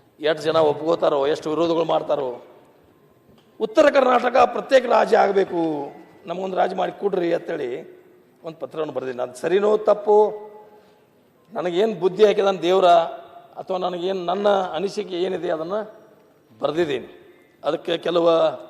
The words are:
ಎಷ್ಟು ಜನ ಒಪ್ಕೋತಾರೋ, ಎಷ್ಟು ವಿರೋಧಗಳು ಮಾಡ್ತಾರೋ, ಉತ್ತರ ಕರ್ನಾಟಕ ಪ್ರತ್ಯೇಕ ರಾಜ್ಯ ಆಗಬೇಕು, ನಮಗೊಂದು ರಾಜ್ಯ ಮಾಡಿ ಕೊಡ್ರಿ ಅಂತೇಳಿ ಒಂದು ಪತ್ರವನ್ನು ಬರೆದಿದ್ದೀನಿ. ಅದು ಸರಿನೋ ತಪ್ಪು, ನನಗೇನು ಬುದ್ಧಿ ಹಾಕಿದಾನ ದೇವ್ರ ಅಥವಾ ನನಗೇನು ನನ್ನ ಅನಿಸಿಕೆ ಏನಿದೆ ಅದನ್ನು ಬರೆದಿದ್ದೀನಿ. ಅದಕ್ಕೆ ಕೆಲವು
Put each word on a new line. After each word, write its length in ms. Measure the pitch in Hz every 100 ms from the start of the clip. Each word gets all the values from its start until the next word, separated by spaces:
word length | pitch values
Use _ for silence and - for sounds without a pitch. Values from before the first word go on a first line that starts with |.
| _ -
ಎಷ್ಟು 240 | 151 160
ಜನ 140 | 151 160
ಒಪ್ಕೋತಾರೋ, 680 | 151 143 156 170 165 147 139
ಎಷ್ಟು 220 | 151 160
ವಿರೋಧಗಳು 360 | 156 170 165 160
ಮಾಡ್ತಾರೋ, 600 | 160 156 147 131 120 - - _ _ _ _ _ _ _ _ _ -
ಉತ್ತರ 300 | 214 320 294
ಕರ್ನಾಟಕ 480 | 277 254 240 247 247 247
ಪ್ರತ್ಯೇಕ 400 | 226 - 262 240
ರಾಜ್ಯ 320 | 226 190 208
ಆಗಬೇಕು, 400 | 196 196 185 175 160 151 139 - - - -
ನಮಗೊಂದು 320 | 180 190 180
ರಾಜ್ಯ 180 | 190 185
ಮಾಡಿ 240 | 180 -
ಕೊಡ್ರಿ 340 | 202 185 170
ಅಂತೇಳಿ 680 | 165 - 160 127 139 160 - - _ _ _
ಒಂದು 140 | 165 160
ಪತ್ರವನ್ನು 360 | 131 156 151
ಬರೆದಿದ್ದೀನಿ. 360 | 127 131 120 127
ಅದು 100 | -
ಸರಿನೋ 380 | 165 185 208 214
ತಪ್ಪು, 540 | 214 208 214 208 208 - - - - - _ _ _ _ _ _ _
ನನಗೇನು 400 | 143 175 175 220
ಬುದ್ಧಿ 320 | 180 185 180 214
ಹಾಕಿದಾನ 320 | 202 196 190
ದೇವ್ರ 280 | 165 190 180
ಅಥವಾ 920 | 170 165 - - - - - - 185
ನನಗೇನು 480 | 180 180 180 190 170
ನನ್ನ 240 | 190 208
ಅನಿಸಿಕೆ 720 | 202 180 156 190 208 185 175
ಏನಿದೆ 260 | 185 185 175
ಅದನ್ನು 480 | 160 165 208 208 - - _ _ _ _ 113
ಬರೆದಿದ್ದೀನಿ. 760 | 139 151 165 127 - - - - _ _
ಅದಕ್ಕೆ 340 | 147 151 - 165
ಕೆಲವು 300 | 170 170 170 165 160 156